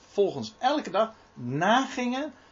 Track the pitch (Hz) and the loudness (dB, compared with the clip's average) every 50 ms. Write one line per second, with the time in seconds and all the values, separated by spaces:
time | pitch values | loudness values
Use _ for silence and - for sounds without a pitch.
0 | - - - 202 202 170 - 131 110 - - - - 262 302 294 - 185 165 196 | -18 -6 2 2 2 2 2 -4 -8 -10 -8 -2 0 2 2 0 -2 -2 0 0
1 | 220 214 - - - _ - - 123 120 131 151 175 202 233 262 269 - - 247 | 0 0 -2 -16 -20 _ -14 -10 -8 -6 -2 0 2 4 4 2 2 -2 -4 -4
2 | 247 240 247 269 302 302 - - - - | -4 -2 -2 -4 -6 -8 -10 -16 -20 -20